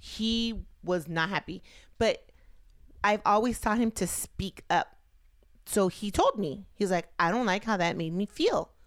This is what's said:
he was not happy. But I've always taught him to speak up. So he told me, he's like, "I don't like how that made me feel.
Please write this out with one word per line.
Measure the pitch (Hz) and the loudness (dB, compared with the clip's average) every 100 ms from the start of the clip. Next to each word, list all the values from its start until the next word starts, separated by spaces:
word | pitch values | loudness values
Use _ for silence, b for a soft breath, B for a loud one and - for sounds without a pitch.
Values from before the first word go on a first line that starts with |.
he | - - 220 226 226 214 - - | -14 -4 -2 0 -2 -6 -12 -12
was | 170 180 156 | -4 -2 -2
not | 165 160 | -2 0
happy. | 202 - 185 b b b - | -2 -6 -14 b b b -2
But | 226 - - - - - - - - - | 0 0 -6 -20 -20 -20 -20 -20 -20 -2
I've | 208 208 | 0 2
always | - 208 247 226 | 4 4 2 -2
taught | 233 214 | 0 0
him | 226 | 0
to | - 175 | 0 -4
speak | - - - 196 - - | -4 -8 -8 -8 -8 0
up. | 170 - - _ _ _ _ _ - - | 0 0 -10 _ _ _ _ _ -20 -4
So | 214 190 | 2 2
he | - 208 | 0 -6
told | - 494 208 | 2 2 2
me, | 156 202 190 | -4 -6 -12
he's | - 196 | -4 0
like, | 180 - - | 0 -2 0
"I | 170 | 2
don't | 226 233 | 2 2
like | 190 | 0
how | 226 202 | 0 0
that | 170 175 | 2 0
made | 165 | -4
me | 170 202 | -2 -4
feel. | - - - - _ | 0 0 2 -4 _